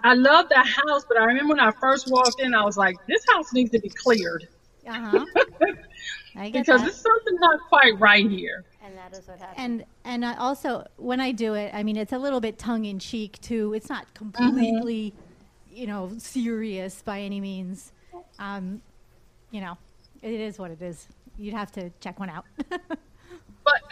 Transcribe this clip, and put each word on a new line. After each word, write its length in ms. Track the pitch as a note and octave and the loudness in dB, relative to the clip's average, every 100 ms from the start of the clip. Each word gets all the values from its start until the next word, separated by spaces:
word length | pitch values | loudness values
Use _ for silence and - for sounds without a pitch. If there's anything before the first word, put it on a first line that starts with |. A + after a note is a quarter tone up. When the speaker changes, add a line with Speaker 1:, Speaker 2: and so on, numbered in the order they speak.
Speaker 1:
I 100 | A#3 | 6
love 340 | B3 C4 D#4+ E4+ | 6 8 6 6
the 120 | C4+ | 4
house, 420 | B3 C#4 D4+ C#4+ - | 4 2 0 0 2
but 80 | A3+ | 2
I 40 | |
remember 300 | A3 B3+ D4 | 4 2 2
when 40 | D4 | 4
I 120 | A3+ | 2
first 360 | G#3+ C4 C4+ C4 | 2 0 0 2
walked 320 | B3+ B3 B3+ | 4 4 2
in, 140 | C4 | 0
I 80 | A3+ | 2
was 120 | G#3 G3+ | 0 2
like, 180 | F#3+ F3+ - | 0 0 -2
"This 160 | G4+ - | -2 4
house 200 | G4 D#4 | 2 2
needs 200 | B3 A#3+ | 0 2
to 80 | A3+ | 0
be 80 | G3+ | -4
cleared." 580 | - B3+ A3+ E3+ E3 - _ _ _ - | -4 2 2 0 -8 -12 _ _ _ -14
Speaker 2:
Uh-huh. 380 | A3+ A3+ F#4 D4 | -12 0 0 0
Speaker 1:
<laughs> 1040 | - C5 - F4 - - - - - - - | 0 0 2 -2 -2 -14 -18 -16 -16 -16 -14
Speaker 2:
I 140 | G#3 | -6
get 100 | B3 | -4
Speaker 1:
Because 220 | B3 B3+ | 4 4
Speaker 2:
that. 20 | |
Speaker 1:
there's 160 | B3 - | 4 -2
something 340 | A4+ A4+ A#4 F4+ | 2 4 4 4
not 180 | E4+ D#4 - | 4 4 4
quite 300 | D#4 B3+ G3+ | 6 6 6
right 320 | G#3+ G#3 G#3 | 6 6 4
here. 340 | F#3+ E3+ F3+ F3+ _ | 0 -6 -12 -16 _
Speaker 3:
And 120 | G3+ F#3+ | -20 -20
that 160 | F3+ | -20
is 140 | F#3+ F3+ | -20 -20
what 140 | F3+ | -20
happened. 180 | F#3 F#3+ | -18 -10
Speaker 2:
And, 260 | B3 A#3 - _ | -6 -6 -8 _
and 200 | - A#3+ | -10 -6
I 120 | A#3+ - | -4 -4
also, 500 | B3+ C#4 D4+ A#3 - - | -4 -4 -4 -6 -8 -12
when 200 | B3 B3+ | -6 -4
I 140 | C4 | -2
do 220 | A3+ A3+ | -2 -2
it, 200 | G#3+ G#3 | -4 -6
I 80 | G#3 | -6
mean, 140 | G#3+ G#3+ | -4 -4
it's 160 | G#3 | -4
a 60 | B3+ | -4
little 220 | C#4 C4 | -4 -4
bit 180 | A3 G#3+ | -4 -8
tongue 260 | A3+ A3+ | -6 -4
in 160 | G#3+ F#3+ | -4 -8
cheek 400 | - A#3 G#3 - | -8 -8 -10 -12
too. 340 | - A#3 G#3+ | -8 -4 -4
It's 140 | G#3+ - | -6 -8
not 180 | B3 - | -12 -12
Speaker 1:
Mm-hmm. 180 | - G#3+ A#3 | -16 -14 -2
Speaker 2:
completely, 760 | B3 B3+ A3+ A3+ A#3+ A3 G#3+ - - _ _ _ _ | 0 2 0 0 -4 -6 -8 -12 -20 _ _ _ _
you 200 | G#3 A3+ | -14 -10
know, 240 | G#3 F#3 A3+ | -10 -10 -12
serious 840 | - C4+ A#3 A3+ A3 F#3+ F#3+ - | -10 -6 -4 -4 -6 -8 -10 -12
by 200 | - G3+ | -12 -10
any 180 | G3+ G3+ | -8 -8
means. 520 | G3 F#3+ F3+ F#3+ - _ _ F4+ F4+ _ | -10 -10 -12 -12 -18 _ _ -20 -20 _
Um, 440 | G3+ G3+ F#3 G#3+ _ _ _ _ _ _ _ | -12 -10 -10 -12 _ _ _ _ _ _ _
you 100 | G#3+ | -14
know, 160 | F#3 F3 _ _ _ _ | -12 -14 _ _ _ _
it 120 | A3 | -12
is 260 | A3+ G#3+ G#3 | -10 -10 -12
what 100 | F#3 | -14
it 100 | D#3+ | -12
is. 280 | F3 D#3+ - - - - | -14 -14 -18 -20 -20 -16
You'd 180 | G#3 | -12
have 180 | G#3+ G3+ | -10 -10
to 180 | - F3 - | -12 -14 -14
check 200 | G3+ F#3 | -16 -12
one 100 | F#3+ | -12
out. 140 | D#3+ - - - | -12 -18 -14 -10
<laughs> 100 | F4+ - E4 _ _ _ F4 _ G#3 | -10 -10 -14 _ _ _ -20 _ -4
Speaker 1:
But, 160 | C#4+ D4 - | 0 0 -2